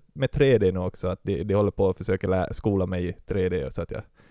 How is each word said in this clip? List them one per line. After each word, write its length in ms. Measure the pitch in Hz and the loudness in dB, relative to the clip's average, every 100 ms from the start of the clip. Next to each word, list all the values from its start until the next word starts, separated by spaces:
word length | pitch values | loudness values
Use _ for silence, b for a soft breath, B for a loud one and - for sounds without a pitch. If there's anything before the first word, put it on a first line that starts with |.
| - | -8
med 180 | - 135 | -4 -2
tre 260 | - 139 117 | 2 4 6
D 140 | 95 | 4
nu 80 | 92 | 0
också, 280 | 90 - 92 | -4 -4 -6
att 120 | 92 | -4
de, 200 | - 95 | -4 -4
de 100 | 104 | 0
håller 180 | 101 101 | 2 2
på 180 | - 98 | 2 0
att 80 | 90 | 0
försöka 300 | - 95 92 | -2 -2 0
lä-, 260 | 92 87 | 0 -2
skola 320 | - 110 98 92 | -2 0 0 0
mig 220 | 90 87 | -2 -4
i 40 | - - | -6 -6
tre 220 | 95 92 | -2 0
D, 180 | 87 67 | -2 -4
så 100 | - | -6
att 100 | 85 | -8
jag, 100 | - - _ b | -10 -12 _ b